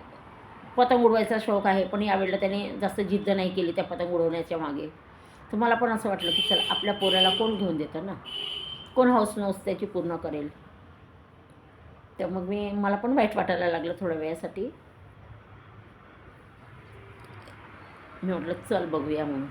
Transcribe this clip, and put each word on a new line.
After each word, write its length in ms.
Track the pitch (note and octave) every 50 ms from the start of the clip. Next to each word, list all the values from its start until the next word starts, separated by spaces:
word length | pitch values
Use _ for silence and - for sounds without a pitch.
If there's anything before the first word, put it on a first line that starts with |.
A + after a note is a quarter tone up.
| - - - - - - - - - - - - - - -
पतंग 280 | B3 B3 B3 B3+ A#3+ A#3+
उडवायचा 300 | A3+ A3 A3+ G#3+ - A3+ A3 -
शौक 220 | - G#3 G3+ G3+
आहे, 180 | G3+ F#3+ G3 F#3
पण 160 | F#3 G#3 G3+
यावेळेला 360 | G#3+ G#3 F#3+ F#3+ G3 F#3+ G#3+
त्याने 400 | G3 G3 F#3+ G3 G3+ G3+ G3+ - -
जास्त 200 | G3+ F#3+ - -
जिद्द 280 | G3 F3 G3+ G3 G3+ G3+
नाही 200 | G3 G3 F#3 F3+
केली 220 | F#3 F#3+ F3 E3+
त्या 120 | E3+ F#3+ F3
पतंग 300 | - F3 E3+ F3 F3 F3
उडवण्याच्या 440 | E3+ E3 E3 E3 E3+ E3 - E3+
मागे. 300 | D#3+ D#3+ D3 C#3 D3+ D#3 D#3 D#3+ - - - - - - - - - - -
तर 60 | -
मला 180 | G#3 A#3+ A#3 A3+
पण 140 | A#3 A#3+ A3+
असं 200 | A3+ G#3 - G#3
वाटलं 220 | G3 F#3+ - -
की 100 | C6+ C6+ C6+ C6+
चल, 100 | C6+ C6+ - -
आपल्या 240 | C6+ - G3 G3+ G3
पोराला 360 | - G3 F#3 F#3 F#3 F#3+ F#3
कोण 280 | F#3+ A3 A3 A3+ A3
घेऊन 200 | F#3+ G3+ F3+ D#3+
देतं 280 | D3 D3+ - - D#3+ F#3
ना, 80 | G3 E3 - - - - - - - - - - - - - - - -
कोण 140 | B3+ B3+ B3
हौस 280 | B3 A3+ G#3 G#3 -
नौस 280 | G#3+ G3+ G3 F#3+ - -
त्याची 200 | G3+ F#3 F3 G#3
पूर्ण 300 | G3 - F3+ D#3+ E3+ E3+
करेल. 340 | E3 E3+ D#3+ D3+ D3 C#3+ D3 - - - - - - - - - - - - - - - - - - - - - - - - - - - - - - - - - -
तर 60 | F#3
मग 160 | F3 F#3 F#3+
मी, 300 | F3+ F#3 G3+ G#3 G#3 G3+
मला 240 | G3+ G3+ G3+ G3+ G3+
पण 180 | G3+ A#3+ A#3+ C4+
वाईट 220 | C4 G#3+ G#3+ -
वाटायला 320 | G3+ F3+ - F3+ E3+ F3+
लागलं 260 | F3 E3 E3 D3+ E3+ F3 -
थोड्या 160 | G3 E3+ D#3+
वेळासाठी. 560 | D#3 D#3 D#3+ E3 E3 - E3+ - F#3+ G#3 C#4+ - - - - - - - - - - - - - - - - - - - - - - - - - - - - - - - - - - - - - - - - - - - - - - - - - - - - - - - - - - - - - - - - - - - - - - F3+
मी 100 | F#3 F3+
म्हटलं, 200 | D#3+ C#3+ E3 F3 - - -
"चल, 160 | A3 F3+ F3
बघूया," 400 | D#3+ D#3+ D3+ C#3 D3+ D3+ D#3 D3+
म्हणून. 200 | D3 C#3+ C3+ C#3 C#3